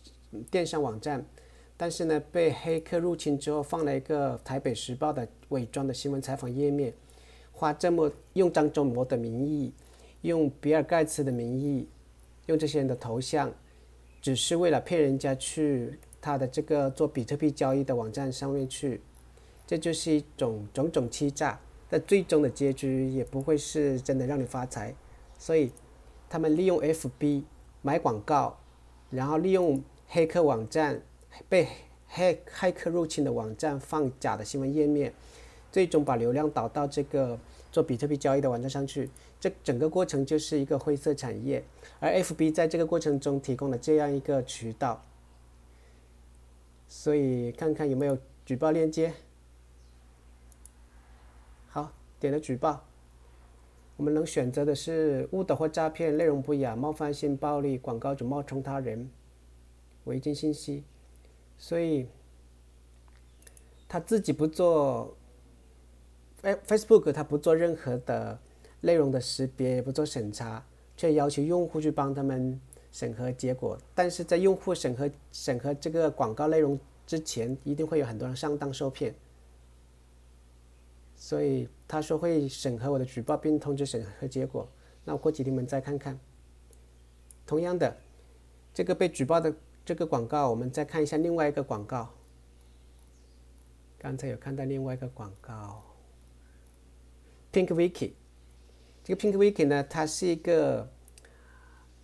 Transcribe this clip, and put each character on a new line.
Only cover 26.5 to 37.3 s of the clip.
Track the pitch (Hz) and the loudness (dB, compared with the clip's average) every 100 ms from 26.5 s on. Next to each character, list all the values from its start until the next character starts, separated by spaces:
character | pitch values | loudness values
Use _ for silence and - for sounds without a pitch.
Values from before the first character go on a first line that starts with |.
| 156 | 4
利 | 185 | 4
用 | 170 | 4
F | 147 156 131 - | 2 0 -4 -2
B | 147 143 143 - - - | 0 0 -4 -14 -20 -6
买 | 139 165 | -2 0
广 | 135 107 | 2 -2
告， | - 143 120 - - - - - - | 0 2 0 -4 -18 -20 -20 -20 -8
然 | 127 135 | -4 0
后 | 160 | 0
利 | 185 | 4
用 | 185 175 135 - - - | 4 4 0 -4 -18 -2
黑 | 175 160 | 2 4
客 | 175 | 4
网 | 151 117 110 | 4 2 0
站， | 160 147 127 - - - - - | 0 0 -2 -10 -20 -20 -20 2
被 | 185 143 - - - - | 4 4 -4 -20 -20 -12
黑， | 170 180 165 - | 2 2 2 -4
骇 | - 185 | -2 0
客 | 180 - | 0 0
入 | 175 160 | 0 0
侵 | - | 0
的 | 135 | 0
网 | 120 110 107 | 0 -4 -4
站 | 156 139 | -4 -4
放 | - 156 135 127 | -2 0 0 -2
假 | 131 104 | -4 -4
的 | |
新 | 107 139 | -4 -4
闻 | 135 | 0
页 | 151 147 | 2 4
面， | 147 135 - - - - - - | 2 0 -6 -20 -20 -20 -20 -2
最 | 190 175 | 2 4
终 | 160 | 4
把 | 143 123 | 2 2
流 | 117 | 2
量 | 131 151 | 2 0
导 | 139 117 | 0 -2
到 | - 143 | -2 -2
这 | 147 | -2
个 | 143 143 127 | -2 0 0